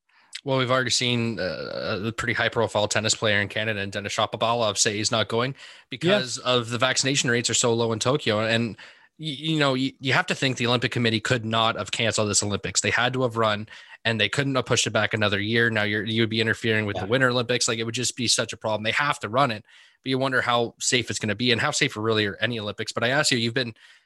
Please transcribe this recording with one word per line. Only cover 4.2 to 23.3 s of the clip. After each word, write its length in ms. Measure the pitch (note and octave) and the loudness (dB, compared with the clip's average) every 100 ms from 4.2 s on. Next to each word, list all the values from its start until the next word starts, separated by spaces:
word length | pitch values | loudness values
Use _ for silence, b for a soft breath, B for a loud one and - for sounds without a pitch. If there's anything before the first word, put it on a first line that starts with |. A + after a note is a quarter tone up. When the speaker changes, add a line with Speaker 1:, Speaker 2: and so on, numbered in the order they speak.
| G#2+ G#2+ A2+ A#2+ A2+ G2 | -2 0 0 2 0 2
Speaker 1:
say 200 | - G#2 | 0 0
he's 160 | G#2+ | 0
not 160 | A2+ G#2 | 0 0
going 260 | A2+ B2+ C3+ B B B | 0 -2 -4 B B B
because 520 | B2+ E3 G3+ B2+ A#2 | -4 2 2 0 -4
Speaker 2:
Yeah. 80 | A#2+ | 0
Speaker 1:
of 200 | B2+ A2+ | 2 0
the 80 | A#2 | 0
vaccination 520 | B2+ C3 C3+ C#3 C3+ | 0 2 0 0 2
rates 180 | A#2+ A#2+ | 2 2
are 60 | |
so 180 | A2+ B2 | 2 2
low 180 | A#2 A#2 | 2 0
in 80 | A2 | 0
Tokyo. 400 | A#2+ C#3+ - G#2+ | 0 0 2 0
And 360 | A2 A2+ A#2 F#2 B B B - | 2 0 0 -6 B B B -12
y-, 180 | D#3 C3 | -10 -6
you 200 | D#3 D#3 | -2 2
know, 140 | C#3+ | 2
y-, 180 | C3 C3 - | 2 -2 -4
you 140 | C3+ | -2
have 120 | C3 F3+ | 0 0
to 80 | |
think 220 | F3 C3+ B2 | 0 0 0
the 100 | A#2 | 2
Olympic 240 | A#2+ B2 | 2 2
Committee 300 | - A#2 A2+ | 0 2 2
could 240 | - B2+ | 0 0
not 320 | A2 A2+ A2+ A2+ | 0 2 2 0
have 160 | G#2 | -4
canceled 360 | - A2+ G#2 G#2+ | -2 0 2 2
this 140 | G2+ | 0
Olympics. 380 | G#2 G2 - - | 0 -2 -4 -2
They 100 | G#2 | 0
had 220 | G#2+ B2 | 2 2
to 100 | B2+ | 2
have 140 | B2+ A2 | -2 2
run, 320 | A2 G#2 G#2+ B B B | 0 0 -6 B B B
and 160 | A#2 A2+ | -2 2
they 80 | G#2 | 2
couldn't 260 | - C#3 | 0 0
have 120 | C3 A#2+ | 0 0
pushed 200 | A#2 - | 0 2
it 60 | |
back 200 | G#2+ G#2+ | 0 0
another 280 | A2 G#2 G2 | 2 0 0
year. 300 | G#2 A#2 A#2 | 0 2 2
Now 120 | A2 | 2
you're, 220 | G#2 G#2+ | 0 -2
you 180 | G#2 A2 | -2 0
would 80 | A2+ | 0
be 100 | A2 | 2
interfering 460 | A2+ G#2 A2+ A2 G#2+ | 0 0 0 0 0
with 100 | G2 | -4
Speaker 2:
Yeah. 60 | |
Speaker 1:
the 40 | G2 | 0
Winter 220 | B2 C3 | 2 2
Olympics. 360 | B2 A#2+ B2 - | 2 0 0 0
Like, 120 | A2+ | -2
it 60 | |
would 100 | A2+ | -4
just 220 | A#2 A#2+ - | -2 -4 -2
be 120 | A#2 | 0
such 240 | - A#2 | 0 -2
a 40 | A2 | -4
problem. 280 | A2+ G#2+ | -4 -2
They 80 | G#2+ | -2
have 260 | - C#3+ C#3 | 0 0 -2
to 80 | G#2+ | -2
run 220 | A#2 C#3 | 0 0
it, 140 | G#2+ - b b b | -2 -12 b b b
but 60 | C3 | -4
you 80 | C3 | -2
wonder 220 | C3+ B2+ | 0 0
how 360 | A#2+ A#2+ A#2 - | 2 2 0 -2
safe 320 | - B2+ A2+ | 0 0 0
it's 80 | A2+ | -4
gonna 160 | G#2+ | -4
be 160 | G#2 B2 | 0 2
and 100 | A#2 | 2
how 120 | C#3+ | 2
safe 240 | C#3+ C#3+ G#2+ | 0 -2 -2
really 300 | A2 A2 G#2 | 0 2 0
are 100 | F#2 | -2
any 200 | A2 A#2 | -4 -4
Olympics. 320 | G#2 G2 G#2+ | -6 -8 -8
But 100 | - | -2
I 60 | A#2 | 0
ask 240 | C#3 D3+ | 2 0